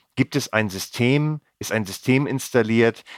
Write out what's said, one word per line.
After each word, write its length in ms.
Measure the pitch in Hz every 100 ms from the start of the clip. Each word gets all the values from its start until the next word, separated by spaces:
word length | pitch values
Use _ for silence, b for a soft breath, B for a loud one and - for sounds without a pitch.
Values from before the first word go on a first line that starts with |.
| _ -
gibt 180 | 131
es 180 | 143 -
ein 160 | 110 107
System, 720 | 92 - - 120 143 151 151 _ -
ist 100 | -
ein 140 | 110
System 420 | 95 95 - 131 143
installiert, 800 | 131 - 123 107 113 113 - -